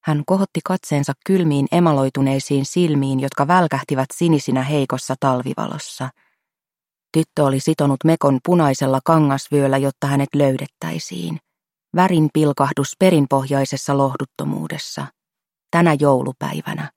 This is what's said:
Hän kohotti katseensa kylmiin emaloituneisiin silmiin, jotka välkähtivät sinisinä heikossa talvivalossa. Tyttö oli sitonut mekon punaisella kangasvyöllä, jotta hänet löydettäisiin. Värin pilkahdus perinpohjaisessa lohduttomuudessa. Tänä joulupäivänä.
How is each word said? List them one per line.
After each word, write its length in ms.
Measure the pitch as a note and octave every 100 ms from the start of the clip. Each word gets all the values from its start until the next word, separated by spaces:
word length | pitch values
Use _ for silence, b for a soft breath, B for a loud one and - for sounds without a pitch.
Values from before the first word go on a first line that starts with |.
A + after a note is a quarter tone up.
Hän 200 | - D3 D3
kohotti 340 | F#3+ G3 -
katseensa 500 | - F#3 - D3 C#3+ C#3 -
kylmiin 420 | F#3+ E3 C#3+ C#3
emaloituneisiin 920 | F3 F3 C#3+ C3+ C#3 C3+ C3+ - C#3 C3+
silmiin, 540 | - F3 C#3+ C3+ C3+
jotka 280 | C3+ - C#3+
välkähtivät 600 | F3+ E3 C3+ - C#3 C3
sinisinä 500 | - F3 D#3 - C3
heikossa 520 | C3 D3+ C3+ C3 - C3
talvivalossa. 880 | C#3 B2+ B2+ - A2 D3 - - C3 _ _ _ _ _ _ _ _ _ _
Tyttö 320 | D#3+ D#3+ -
oli 160 | C#3+ C3+
sitonut 440 | D3+ D#3+ C#3+ C3+
mekon 360 | D#3+ E3 D3 C3 -
punaisella 540 | F3 D3 C3+ C3+ C3 -
kangasvyöllä, 720 | D#3+ D3+ C#3 - D3 C#3 C3+
jotta 300 | C#3 - C#3
hänet 220 | C#3 C#3 C#3+
löydettäisiin. 1040 | C#3+ C3 C#3+ _ D#3+ D#3+ - F3+ E3+ D#3+ _ _ _ _ _ E3+
Värin 340 | F#3 F3 D#3
pilkahdus 600 | D3+ D3+ C#3+ C#3 - C#3 -
perinpohjaisessa 1000 | F#3 E3+ C#3 C#3 C3+ C#3 C3+ C3+ - C#3
lohduttomuudessa. 1080 | C#3 C3 C3 - C#3+ D3+ D#3 D#3 - - C#3 _ _ _ _ _ _
Tänä 240 | E3 E3+ C#3+
joulupäivänä. 920 | C#3+ C3 C3+ B2+ C#3+ - - D#3 -